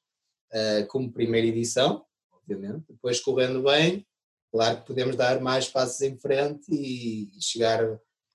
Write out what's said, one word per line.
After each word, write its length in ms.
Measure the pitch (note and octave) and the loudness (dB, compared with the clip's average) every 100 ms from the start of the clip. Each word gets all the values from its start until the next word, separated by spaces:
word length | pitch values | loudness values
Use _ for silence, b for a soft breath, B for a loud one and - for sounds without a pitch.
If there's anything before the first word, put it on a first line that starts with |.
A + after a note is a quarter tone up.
| _ _ _ _ _ | _ _ _ _ _
eh, 300 | A2+ A2 G#2+ | -4 0 0
como 280 | G#2 C3+ B2+ | 0 -2 -4
primeira 360 | A#2 A#2 A2+ A2+ | -2 0 4 2
edição, 580 | A2+ A#2 - C#3+ D4+ - _ _ | 2 0 2 2 2 -6 _ _
obviamente. 540 | _ - F#2+ G2 D3 - | _ -10 -8 -8 -10 -12
Depois, 300 | A#2 B2 A#2+ | -8 -4 -2
correndo 440 | - B2+ B2+ C3 | 0 0 2 2
bem, 420 | C3+ D3 E3 G3 - _ _ _ _ | 2 4 4 0 -6 _ _ _ _
claro 260 | A2+ A2+ A#2 | 0 2 0
que 60 | - | -4
podemos 280 | C3 B2 B2+ | -4 -2 2
dar 240 | B2 C3 | 2 2
mais 260 | B2+ C3 C3 | 0 0 0
passos 320 | C3 B2+ - | 0 -2 -2
em 160 | C3+ B2+ | -4 -4
frente 480 | - C3+ D3 F#2+ - | -2 0 0 -4 -4
e, 680 | D3 C3 B2+ A#2 G#2+ G2+ G2 | -4 -4 -6 -6 -6 -8 -8
e 40 | |
chegar, 580 | - A2+ A2+ A2+ A2+ A2 _ _ _ | -6 0 2 2 0 -4 _ _ _